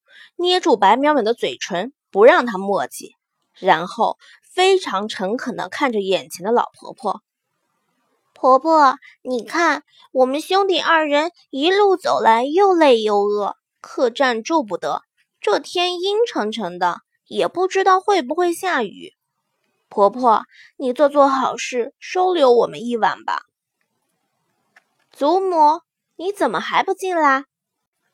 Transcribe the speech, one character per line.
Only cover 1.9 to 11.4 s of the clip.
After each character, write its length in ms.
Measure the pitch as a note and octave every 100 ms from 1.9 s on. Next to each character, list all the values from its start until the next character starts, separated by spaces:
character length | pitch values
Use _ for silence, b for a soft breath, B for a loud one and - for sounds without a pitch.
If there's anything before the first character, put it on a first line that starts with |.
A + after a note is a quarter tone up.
| - _
不 140 | F#3+ A#3+
让 200 | E4+ A#3+
她 120 | F#3
磨 300 | G3 F#3 B2
叽， 240 | - - _ _ _ _
然 340 | - F#3+ D#3+ F3+
后 300 | - G#3 - b b
非 380 | _ - F#4+ F#4+
常 280 | E4 G3 G#3+
诚 300 | - F#3+ B3+
恳 180 | B3+ E3+
地 140 | F#3
看 240 | - C4+
着 80 | G#3+
眼 280 | F#3+ F3 C#3+
前 140 | - F#3+
的 60 |
老 200 | A#3+ -
婆 200 | _ -
婆。 280 | - G#3 G3+ _ _ _ _ _ _ _ _ _ _ _
“婆 260 | _ C#4 C4
婆， 380 | D#4+ D#4+ C#4 C4+ b b
你 220 | B3 B3
看， 400 | G#3+ D#4 E4+ D4 - b b
我 140 | C4 B3+
们 160 | C#4+
兄 260 | - F#4+ G4
弟 120 | E4+
二 280 | - E4 D#4
人 240 | C#4+ E4 -